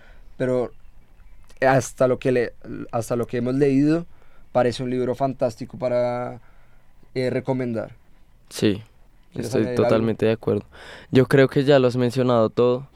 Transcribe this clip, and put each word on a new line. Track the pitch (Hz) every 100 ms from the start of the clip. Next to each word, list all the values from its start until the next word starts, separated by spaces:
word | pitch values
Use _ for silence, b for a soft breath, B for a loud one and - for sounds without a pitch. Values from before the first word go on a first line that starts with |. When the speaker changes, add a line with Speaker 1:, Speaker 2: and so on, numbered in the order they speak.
| b b b -
Speaker 1:
pero | 127 127 120 - - - - - - - - -
hasta | 131 131 - - 127
lo | 123
que | 135
le-, | 127 113 - - 117 -
hasta | 120 110
lo | 120 113
que | 123
hemos | 120
leído, | 131 143 135 147 160 175 b b b b
parece | 127 123 110
un | 127
libro | 127 123
fantástico | 120 135 131 127 - 113 98
para, | 127 123 123 123 120 120 b b b b b - -
eh, | 131 127
recomendar. | 123 117 131 123 110 104 123 - - - - -
Speaker 2:
Sí, | - 110 98 110 - - - -
Speaker 1:
¿Quieres | - 117
Speaker 2:
estoy | 110
Speaker 1:
añadir | 110 123
algo? |
Speaker 2:
totalmente | 120 113 113 104 110
de |
acuerdo. | 113 - 104 - B B B B
Yo | 131 127
creo | 143 131
que | 151
ya | 135 139
lo | 127
has | 123
mencionado | 123 123 127 120 110
todo, | - 123 127 139